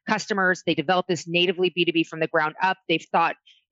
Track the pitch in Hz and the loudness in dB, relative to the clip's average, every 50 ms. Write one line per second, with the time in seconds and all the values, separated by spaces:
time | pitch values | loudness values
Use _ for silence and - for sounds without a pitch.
0 | _ - 220 202 - - 220 196 185 185 180 - - 180 160 160 147 143 185 180 | _ -2 -2 -2 -2 -2 -2 0 2 2 0 0 0 -2 -2 0 0 0 0 0
1 | 180 - 180 156 - 170 165 175 175 180 185 170 185 180 - 180 170 165 165 165 | 0 0 -4 -4 -4 -4 -2 0 0 0 0 0 -2 0 0 0 0 0 0 0
2 | 160 - 165 160 160 156 - 165 156 156 156 - 180 190 185 - _ - 170 160 | -2 -2 -4 -4 -4 -2 0 0 0 0 -2 -2 -2 -2 -2 -2 _ -4 -4 -4
3 | - - - 180 170 160 156 - _ _ - _ _ _ | -2 -2 0 2 2 2 0 -4 _ _ -20 _ _ _